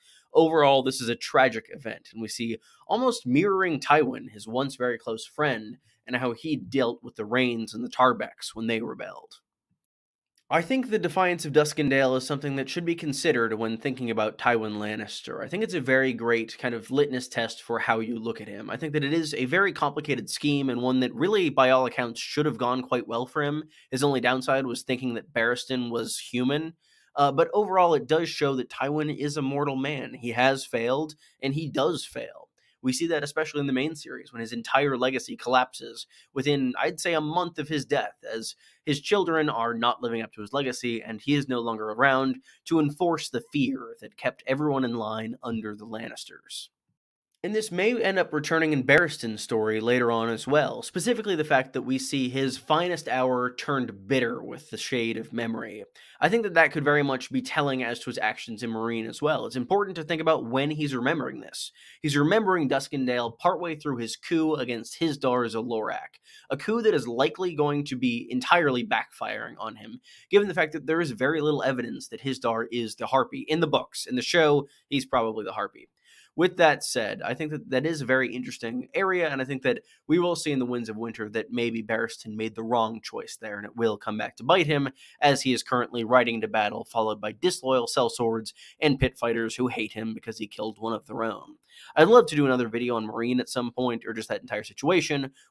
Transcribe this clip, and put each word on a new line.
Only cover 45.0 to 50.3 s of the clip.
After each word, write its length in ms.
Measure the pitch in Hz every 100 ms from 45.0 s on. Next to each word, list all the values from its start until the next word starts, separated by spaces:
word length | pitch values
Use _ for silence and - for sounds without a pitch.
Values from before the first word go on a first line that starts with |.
| 107 110 110 120
under 320 | 120 113 107
the 120 | 104 110
Lannisters. 840 | 110 - - - - - - - _ _ _ _ _ _ -
And 100 | 180
this 160 | 214 214
may 320 | 175 208 240
end 160 | 190 190
up 140 | 175
returning 400 | 151 147 160 160
in 100 | 143
Barristan's 580 | 131 151 165 - 117 107
story 380 | - 113 107 110
later 320 | 113 123 120
on 180 | 113
as 200 | 113